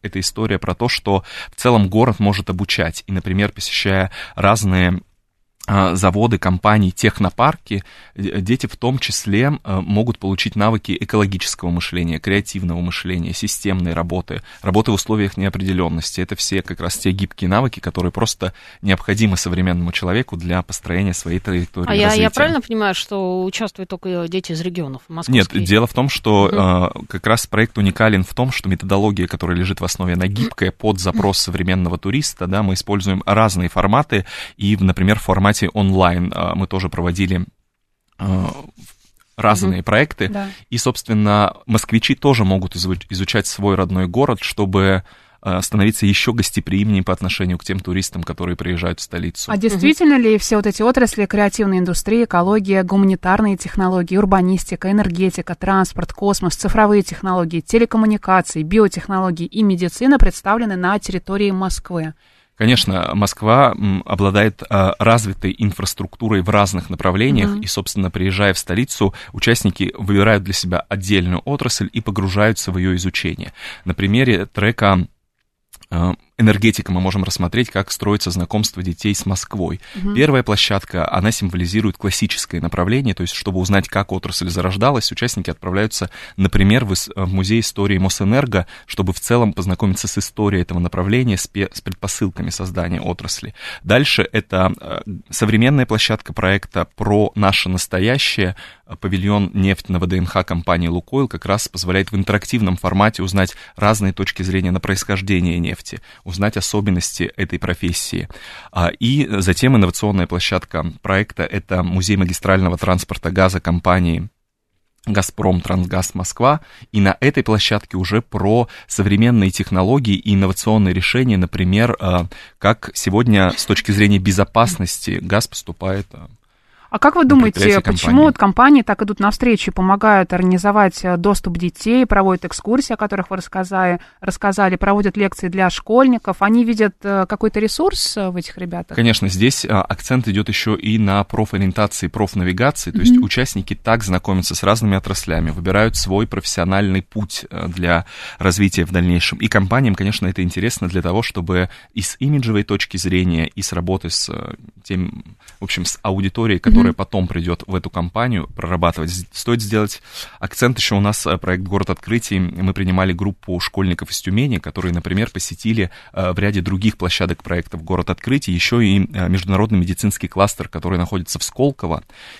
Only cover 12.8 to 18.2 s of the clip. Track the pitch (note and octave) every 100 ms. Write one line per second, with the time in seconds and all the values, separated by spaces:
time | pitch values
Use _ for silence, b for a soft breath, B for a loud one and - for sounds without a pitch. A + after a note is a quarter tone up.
12.8 | F2 - F2 F#2 E2 F2 G#2 - G2+ F#2+
13.8 | F2 E2 E2+ F2+ - F2+ B B G2+ G2
14.8 | A2 G2+ - A2 G2 - F#2+ F#2+ F#2+ F2+
15.8 | E2+ E2 - - F2 - - F#2+ - F2
16.8 | E2 - - G2 F#2+ - F#2 G2 C3 -
17.8 | - F2 F2+ F#2+